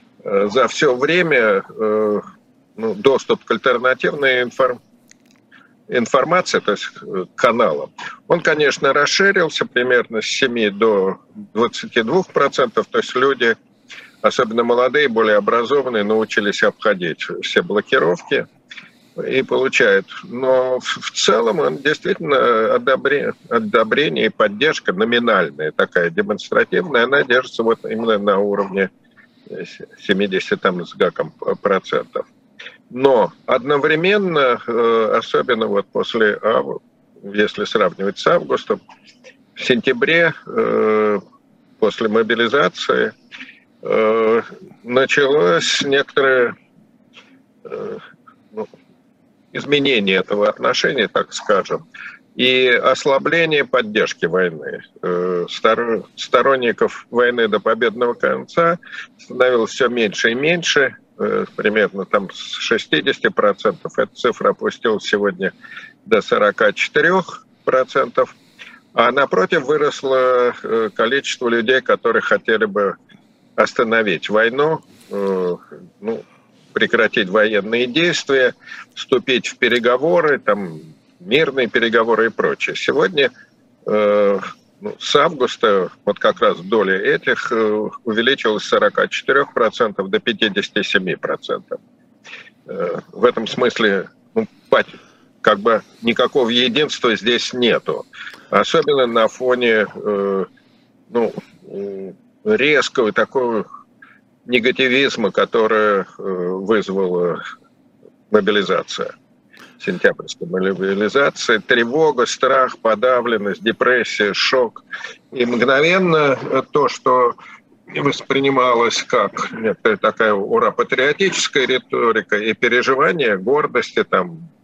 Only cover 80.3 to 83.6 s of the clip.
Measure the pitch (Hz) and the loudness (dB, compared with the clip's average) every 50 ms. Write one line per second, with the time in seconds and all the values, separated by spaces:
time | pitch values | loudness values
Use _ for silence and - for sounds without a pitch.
80.3 | 139 113 - 107 101 101 98 85 80 78 80 78 - _ _ _ _ _ - 92 | 0 0 0 -2 -2 -2 -2 -10 -10 -14 -18 -20 -20 _ _ _ _ _ -6 0
81.3 | 117 151 160 143 127 135 120 107 - 123 113 113 110 117 113 117 113 104 113 113 | 2 2 2 2 0 -2 -2 0 0 0 0 2 2 2 2 2 2 2 0 0
82.3 | - - 98 80 69 - - - - - - - 131 143 180 190 185 151 131 120 | 0 -2 -2 -2 -2 -2 -6 -6 -6 -4 -2 0 0 2 0 0 2 0 0 0
83.3 | - - - _ _ _ | -2 -8 -20 _ _ _